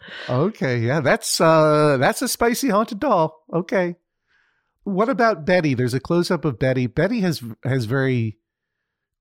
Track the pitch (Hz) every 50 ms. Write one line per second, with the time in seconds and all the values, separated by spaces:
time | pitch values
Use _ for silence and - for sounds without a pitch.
0 | - - - - - - 127 127 147 196 220 - 196 135 123 120 113 117 131 165
1 | 135 135 190 226 - - - - 185 165 160 160 156 156 151 151 151 151 143 131
2 | 127 170 220 - 277 233 - - 233 233 247 - - 277 190 202 226 - 254 196
3 | 302 294 226 180 160 156 - - _ - - 170 185 - - 202 180 175 175 -
4 | _ _ _ _ _ _ _ _ _ _ _ _ _ _ _ _ _ - 196 180
5 | 214 233 269 185 240 226 214 156 151 139 180 180 165 156 135 110 123 123 110 131
6 | - - 170 175 175 - 190 165 - 160 131 - - 131 131 131 127 120 - -
7 | 151 196 247 240 185 180 156 113 120 113 113 - _ 117 131 135 120 104 123 139
8 | 135 135 131 123 113 110 107 - _ _ _ _ _ _ _ _ _ _ _ _
9 | _ _ _ _